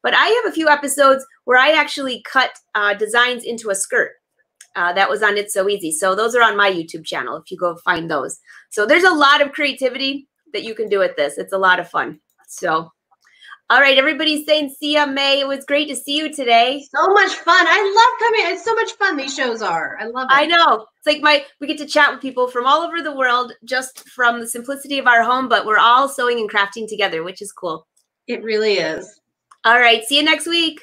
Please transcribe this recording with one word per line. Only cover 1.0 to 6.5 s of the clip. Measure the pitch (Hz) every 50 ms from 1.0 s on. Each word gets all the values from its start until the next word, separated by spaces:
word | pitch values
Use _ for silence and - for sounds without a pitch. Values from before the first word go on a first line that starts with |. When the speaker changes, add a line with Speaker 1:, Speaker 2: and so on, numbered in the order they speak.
| 277 269 269 269 - _ _ _ _
Speaker 1:
where | - 247 254
I | 262 294
actually | 320 311 294 285 - 294 277 262 247 220
cut, | _ - - 262 254 - - - _ _ _
uh, | 214 208 202 202
designs | 196 214 208 208 285 254 247 247 233 -
into | - 233 220 - 214
a | 196
skirt. | 190 - - - 233 175 - - _ _ _ _ _ _ _ _ _ - _ _
Uh, | 190 175 175
that | 175 196 196 -
was | 214 202
on | 220 208 202
It's | 208 202 208 -
So | 196 190 196
Easy. | 208 190 185 160
So | - - 196 190 185
those | 196 220 233 233
are | 247
on | 233 220